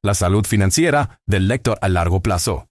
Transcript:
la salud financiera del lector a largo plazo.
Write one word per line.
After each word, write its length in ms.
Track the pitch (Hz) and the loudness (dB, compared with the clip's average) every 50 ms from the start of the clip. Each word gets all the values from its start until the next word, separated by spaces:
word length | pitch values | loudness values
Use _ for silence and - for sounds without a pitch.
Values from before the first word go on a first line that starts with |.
| - | -4
la 100 | 98 101 | -2 -2
salud 320 | - 92 87 98 107 104 | 0 0 2 2 0 0
financiera 760 | - 117 104 98 92 - - 165 165 143 147 135 - - _ _ | 0 0 0 2 2 2 2 2 2 2 0 -2 -2 -8 _ _
del 220 | - - 110 95 | -2 0 0 2
lector 300 | 98 123 135 - 123 107 - | 0 0 0 -2 -4 -2 -2
a 80 | - 98 | -2 0
largo 320 | 92 87 85 85 90 95 | 0 0 0 0 0 0
plazo. 460 | 87 107 92 82 - 117 90 69 - _ | 0 0 -2 0 -2 -4 -4 -6 -8 _